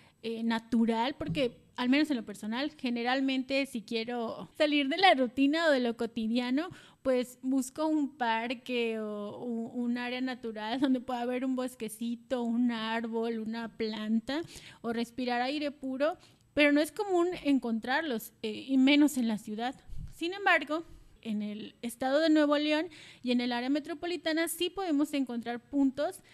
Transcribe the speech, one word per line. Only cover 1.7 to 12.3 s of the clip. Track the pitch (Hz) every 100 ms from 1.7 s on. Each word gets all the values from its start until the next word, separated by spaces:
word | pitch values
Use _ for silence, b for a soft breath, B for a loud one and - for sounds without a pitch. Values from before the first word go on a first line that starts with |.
| -
al | 247
menos | 277 302
en | 247
lo | 208
personal, | 196 214 233 302 -
generalmente | 247 233 240 262 269 262 262 269 269
si | 233
quiero | - 226 226 240 220 185 185 -
salir | 302 294 269
de | 339
la | 381
rutina | 269 247 - 277 320 330
o |
de | 269
lo | 240 233
cotidiano, | 226 233 220 240 247 262 349 B B B
pues | 269 254 247 -
busco | 262 269 254 - 311
un | 311 269 -
parque | 233 226 240 240 - 240 233 220
o | 214 208 208 -
un, | 247 226 226 247 240
un | 240
área | 247 254
natural | 262 247 226 214 214 254
donde | 277 254
pueda | 254 240
haber | 240 247 262
un | 254
bosquecito, | 254 - 220 - 233 233 -